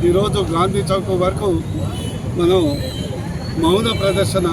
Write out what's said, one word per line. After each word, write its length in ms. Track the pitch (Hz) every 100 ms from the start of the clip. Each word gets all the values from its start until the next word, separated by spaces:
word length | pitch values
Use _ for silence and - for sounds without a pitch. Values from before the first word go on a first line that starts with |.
| 170
ఈరోజు 320 | 180 208 202 175
గాంధీ 300 | 165 190 196 180
చౌక్ 200 | 190 185 185
వరకు 260 | 180 185 208 160 - - - - - - - 139
మనం 240 | 175 185 156 135 131 - 139 - - - - -
మౌన 260 | 165 190 226 220
ప్రదర్శన 460 | 196 190 185 190 175